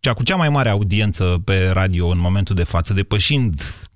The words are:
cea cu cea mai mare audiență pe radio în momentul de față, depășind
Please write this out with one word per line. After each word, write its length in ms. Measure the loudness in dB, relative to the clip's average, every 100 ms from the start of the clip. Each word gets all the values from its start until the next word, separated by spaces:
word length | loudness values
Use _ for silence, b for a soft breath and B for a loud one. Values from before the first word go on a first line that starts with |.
cea 120 | -2
cu 100 | -2
cea 140 | 0 2
mai 120 | 2
mare 200 | 2 2
audiență 720 | 2 2 0 0 0 0 0
pe 240 | 0 0 2
radio 340 | 2 0 0 0
în 100 | 0
momentul 360 | 0 0 0
de 100 | 0
față, 300 | 0 -2 0
depășind 680 | -2 0 -2 0 0 0 -4 -8 -10 -16